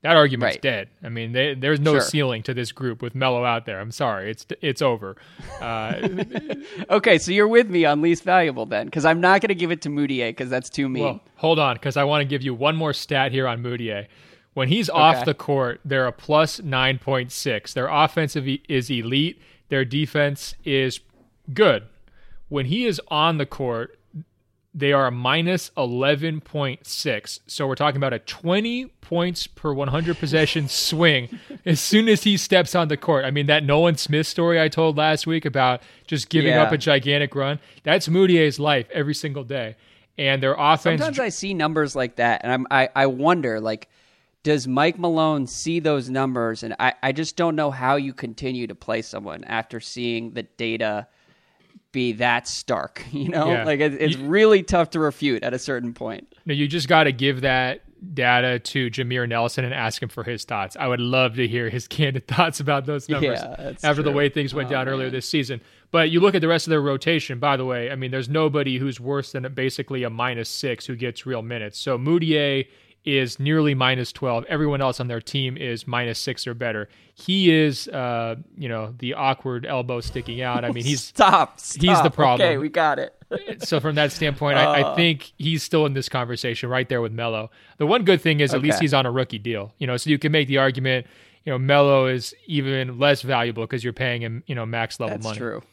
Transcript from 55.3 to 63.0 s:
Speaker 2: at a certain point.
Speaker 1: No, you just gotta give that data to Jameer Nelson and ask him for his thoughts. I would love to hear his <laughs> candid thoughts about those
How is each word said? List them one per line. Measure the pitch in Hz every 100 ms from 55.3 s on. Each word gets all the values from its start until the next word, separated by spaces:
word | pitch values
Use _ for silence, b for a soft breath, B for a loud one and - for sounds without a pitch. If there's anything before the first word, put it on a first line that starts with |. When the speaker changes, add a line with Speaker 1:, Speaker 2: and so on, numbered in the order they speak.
| 117
Speaker 2:
at | 120
a | 123
certain | - 127 120
point. | 117 117 98 - _ -
Speaker 1:
No, |
you | 143 147
just | 165 135
gotta | 160 151
give | 127 135 131
that | 135 131 127 135 - _ 185
data | 143 123 123 127 123
to | - 143 123
Jameer | 117 123 127 120
Nelson | 117 117 -
and | 127
ask | 131 113 -
him | 117
for | -
his | 117 117
thoughts. | - 110 95
I | - 131
would | 123
love | 120 131 127
to | 113 120
hear | 120 117
his | 123 -
<laughs> | -
candid | 151 131 -
thoughts | 123 170 151
about | 143 143 135
those | 147